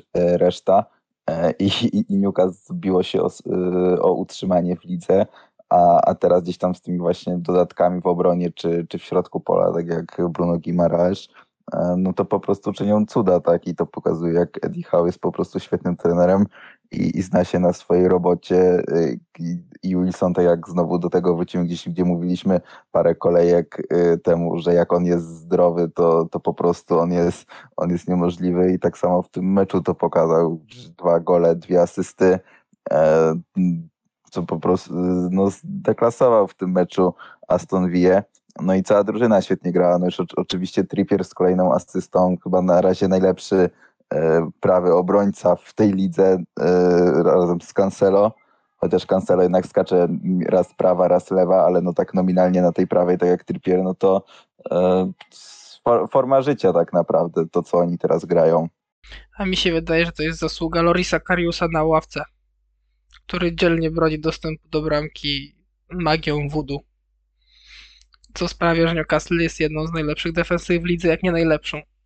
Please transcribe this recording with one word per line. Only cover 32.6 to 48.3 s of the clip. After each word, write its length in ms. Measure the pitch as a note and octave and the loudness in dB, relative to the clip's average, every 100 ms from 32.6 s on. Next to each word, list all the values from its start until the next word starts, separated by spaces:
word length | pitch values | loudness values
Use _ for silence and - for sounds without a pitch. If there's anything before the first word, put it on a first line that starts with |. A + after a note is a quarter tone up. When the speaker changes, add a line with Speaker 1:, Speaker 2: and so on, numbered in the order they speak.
| _ _ - | _ _ -2
Speaker 1:
e, 440 | D#2 D#2+ D#2+ D#2+ E2+ - F#2+ F2+ E2+ E2 _ _ _ _ | 2 2 4 2 -2 -6 -2 -2 -2 -8 _ _ _ _
co 120 | F#2 | -10
po 160 | E2+ E2 | -6 -4
prostu, 340 | F2 F2+ - E2+ F2+ F2+ F2+ | -2 -2 -2 -4 -2 -2 -2
no, 180 | F#2+ G2 | 0 0
zdeklasował 1000 | - F#2 G2 A2 G#2+ A#2 - B2+ A2+ F#2+ | -2 -10 -4 -4 0 0 2 2 4 2
w 80 | - | -2
tym 160 | F#2 | -2
meczu 420 | F2+ F2 - F2+ - - - - | 0 0 0 0 -2 -12 -14 -4
Aston 420 | F2+ - F#2+ F2+ | -4 -2 -2 0
Villa. 340 | F2 F2+ F#2+ - _ _ - | 2 4 4 0 _ _ -6
No 140 | F#2+ F#2+ | -2 0
i 80 | |
cała 200 | F#2 G#2 | 2 2
drużyna 380 | G2+ G#2+ A#2 G2+ | 2 0 2 2
świetnie 300 | - F#2 F2+ | 0 -4 -2
grała. 260 | F2+ F2+ F2+ | 0 2 2
No 80 | F2+ | 0
już 140 | - | -4
oczy-, 160 | F2 - | -6 -6
oczywiście 460 | F2+ F#2 F#2 - | -6 -6 -4 -4
Trippier 400 | F#2 G2+ F#2 G2 | -2 -4 -2 -2
z 100 | F2+ | -2
kolejną 400 | - F#2 F#2 F#2 | -2 0 2 2
asystą, 640 | D2 - F#2 - F#2 F2+ F2+ | 0 -2 -8 -4 0 0 0
chyba 180 | F2+ F#2 | -2 0
na 200 | F2+ F2 | 2 4
razie 260 | F#2 F#2 F#2+ | 2 2 0
najlepszy, 600 | F#2 F#2 F2+ - F#2+ F2 - _ _ _ | 2 2 0 0 0 0 -2 _ _ _
e, 360 | D#2 D#2+ D#2+ E2 - | -2 2 2 0 -2
prawy 340 | F#2 F#2 F2+ | 0 2 2
obrońca 600 | F2 F2+ G2+ G2+ - F2+ F2 | 2 2 2 0 0 0 0
w 180 | - | -2
tej 200 | - G#2+ | 0 0
lidze, 500 | F#2+ F#2+ E2+ F#2+ F#2 E2 - | 2 -2 2 2 2 -2 -4
e, 640 | E2+ F2+ F2+ F2 F2+ D#2 | 0 2 4 4 4 2
razem 380 | F2 F2+ F2 F2 | 2 2 2 -2
z 120 | - | -4
Cancelo. 600 | - F#2+ - G2 G2 G#2+ | -2 -2 0 2 4 2